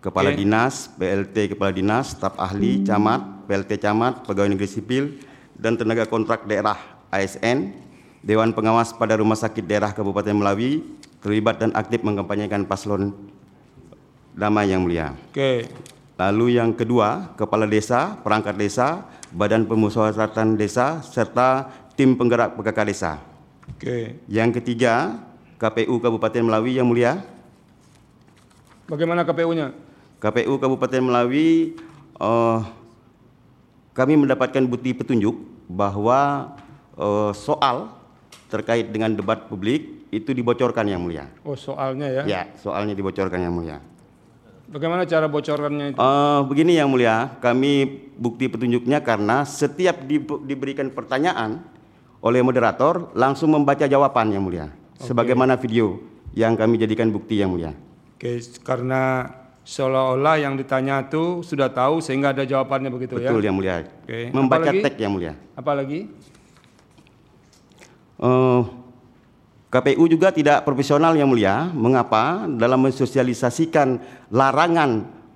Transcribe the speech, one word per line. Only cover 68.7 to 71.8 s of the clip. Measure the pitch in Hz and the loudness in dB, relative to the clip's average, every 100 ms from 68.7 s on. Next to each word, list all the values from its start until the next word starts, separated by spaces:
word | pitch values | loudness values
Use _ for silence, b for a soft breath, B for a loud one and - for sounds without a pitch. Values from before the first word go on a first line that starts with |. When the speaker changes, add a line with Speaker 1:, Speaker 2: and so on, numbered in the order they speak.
| - - - _ _ _ _ _ _ _ | -6 -20 -20 _ _ _ _ _ _ _
Speaker 1:
K | 127 | 0
P | 127 139 | 2 4
U | 165 | 4
juga | 160 185 185 | 6 4 4
tidak | 147 147 - | 4 4 2
profesional, | 139 139 147 165 160 | -2 2 4 4 4
Yang | 139 | 4
Mulia. | 123 98 104 170 | 4 4 2 -2
Mengapa? | 160 | 0